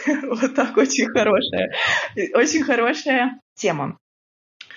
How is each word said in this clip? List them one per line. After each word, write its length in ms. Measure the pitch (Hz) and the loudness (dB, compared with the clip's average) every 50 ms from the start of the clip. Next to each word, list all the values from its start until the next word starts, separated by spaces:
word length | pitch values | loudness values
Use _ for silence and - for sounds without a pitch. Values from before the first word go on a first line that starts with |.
| - | -2
<laughs> 160 | 294 285 - 269 269 | -2 -2 0 -2 -4
Вот 260 | 233 226 262 262 - | -2 -2 -2 0 0
так, 220 | 277 254 - - | 0 0 2 2
очень 300 | 220 269 269 - 277 233 226 | 2 2 2 2 0 -2 0
хорошая, 640 | - 247 214 214 190 208 - - - 185 - - - - - - - - - - - - 180 - - | 0 2 4 4 4 4 2 0 -2 -2 -2 -2 -2 -2 -2 0 0 -2 -4 -6 -6 -6 -4 0 2
очень 280 | 226 285 - 320 311 | 2 2 2 2 0
хорошая 800 | 277 294 247 226 233 247 311 - - 294 262 247 247 262 262 - _ _ _ | 0 2 2 2 2 0 0 -2 -2 0 0 2 0 0 -2 -8 _ _ _
тема. 420 | - - 185 160 143 139 - - - _ _ _ _ _ _ _ _ _ _ _ _ - - - | -4 -2 -2 -2 -2 -4 -6 -8 -12 _ _ _ _ _ _ _ _ _ _ _ _ -20 -20 -20